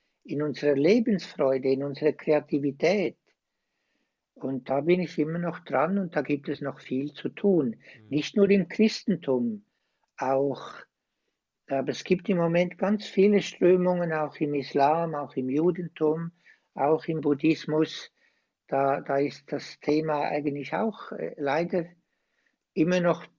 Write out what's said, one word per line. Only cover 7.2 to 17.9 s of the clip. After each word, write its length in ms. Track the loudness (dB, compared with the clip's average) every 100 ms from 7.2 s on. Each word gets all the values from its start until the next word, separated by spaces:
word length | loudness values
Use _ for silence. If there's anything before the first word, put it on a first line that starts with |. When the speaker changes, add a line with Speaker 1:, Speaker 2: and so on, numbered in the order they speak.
| -10
Speaker 1:
tun. 480 | -2 2 2 2 -4 -14
Speaker 2:
Mhm. 160 | -20 -6
Speaker 1:
Nicht 260 | -4 -2 2
nur 140 | 4
im 180 | 4 2
Christentum, 960 | 2 2 2 -4 -4 0 0 0 -4 _ _ _ _ _ -6
auch, 560 | -2 0 0 -4 -10 -18 -20 _ _ _ _ _ _ _ -6
aber 220 | -4 -4
es 140 | -4
gibt 240 | -2 -2 0
im 80 | 0
Moment 400 | 2 2 0 -2
ganz 280 | -2 -2 -2
viele 340 | 2 4 4
Strömungen, 720 | 0 2 4 6 4 0 0
auch 240 | -2 -4 -4
im 180 | -4
Islam, 600 | -2 -2 2 4 2 0
auch 220 | -4 -6 -6
im 120 | -2
Judentum, 840 | 0 0 0 -6 -2 0 0 -4 -12 _ _ _
auch 300 | -2 0 0 0
im 140 | -2
Buddhismus. 920 | 0 2 2 0 0 0 0